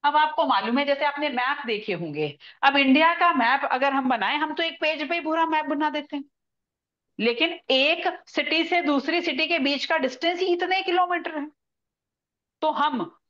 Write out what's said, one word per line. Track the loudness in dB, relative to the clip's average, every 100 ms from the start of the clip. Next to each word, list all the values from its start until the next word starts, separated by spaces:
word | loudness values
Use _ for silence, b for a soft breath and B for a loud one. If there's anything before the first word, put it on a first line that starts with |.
अब | 2 2
आपको | 2 0
मालूम | 2 0 0 0
है, |
जैसे | 0 0
आपने | 0 -2 -4
मैप | -2 -2 -4
देखे | -4 -6 -4
होंगे, | -6 -6 -4 -6 -6 B B
अब | 2 4
इंडिया | 6 6 6
का | 4 2
मैप | 4 2 2 0
अगर | 0 0
हम | 0 0
बनाएं, | 0 0 -2
हम | -2
तो | -2
एक | -4 -2
पेज | -4 -2 -4
पे |
ही | -4
पूरा | -2 0
मैप | 0 0
बना | -2 -2 -2
देते | -4 -6
हैं, | -10 -10 _ _ _ _ _ _ _ _ -2
लेकिन | -2 0 -2 -4 0
एक | 2 2 0 -2 -6 -6
सिटी | -4 0 0
से | 2 0
दूसरी | 2 0 0 -2
सिटी | -2 -2 -2
के | 0
बीच | 0 -2
का | -2 0
डिस्टेंस | -2 -2 -2 0
ही |
इतने | 0 0 0 -2
किलोमीटर | 0 2 2 0 -4 -8
है, | -10 _ _ _ _ _ _ _ _ _ _ _
तो | -2
हम | 0 0 0 -6 _